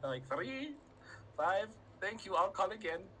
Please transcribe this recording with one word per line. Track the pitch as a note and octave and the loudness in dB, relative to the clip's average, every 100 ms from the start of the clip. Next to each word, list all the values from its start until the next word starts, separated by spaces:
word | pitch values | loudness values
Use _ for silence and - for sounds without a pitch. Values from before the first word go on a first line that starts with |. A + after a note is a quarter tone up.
I'm | C#3 | 0
like, | C3 B2+ | -2 -2
Three, | D3+ G3+ C4+ D4+ C#4+ - - - - - - | -2 -2 -4 -6 -8 -16 -20 -18 -18 -16 0
five, | D#3 F#3+ G#3+ - - - | 4 4 2 -6 -20 -6
thank | F#3+ A3 G3+ | -4 -4 0
you, | F3+ | 4
I'll | F#3+ | 4
call | G3 G3 | 4 0
again. | A3 G#3+ B3 F#3+ - | 0 -4 -4 -6 -16